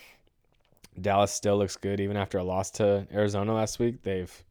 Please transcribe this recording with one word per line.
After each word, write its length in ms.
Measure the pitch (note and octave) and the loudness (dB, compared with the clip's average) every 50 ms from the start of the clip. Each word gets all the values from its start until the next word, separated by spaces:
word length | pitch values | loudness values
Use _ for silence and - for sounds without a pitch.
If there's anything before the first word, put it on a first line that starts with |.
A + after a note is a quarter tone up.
| - - - _ _ _ _ _ _ _ _ _ _ _ _ _ _ - - F#2 | -20 -20 -20 _ _ _ _ _ _ _ _ _ _ _ _ _ _ -20 -14 -6
Dallas 300 | F#2 G#2 G2 G2+ G#2 G2 | -2 2 4 4 4 4
still 260 | - - - G#2 G2+ G2+ | 2 -2 0 2 2 4
looks 180 | G2+ F#2+ - | 2 0 -2
good 240 | - - G2 G2+ G2 | -6 -4 -4 -2 -2
even 160 | G2 G2+ G#2 | -2 -2 0
after 220 | G#2 F#2+ - - F#2+ | -2 -4 -2 -2 -4
a 60 | F2+ | -2
loss 260 | F#2 F#2 F#2+ F#2+ - | -2 -2 -2 -4 -4
to 360 | - - G#2+ G2+ G2+ G2 G2 - | -2 0 2 4 4 2 0 -4
Arizona 420 | - G#2 G#2+ G2+ G2+ G2+ G2+ A2 A2+ | -2 0 0 0 0 -2 -2 0 0
last 260 | A2 A2 A2 - - | 0 0 -2 -2 -2
week. 240 | A#2+ A#2+ A#2+ - - | -2 -2 -2 -4 -6
They've 280 | G2 F#2+ F#2 F2+ - - - - _ | -6 -4 -4 -6 -8 -12 -20 -20 _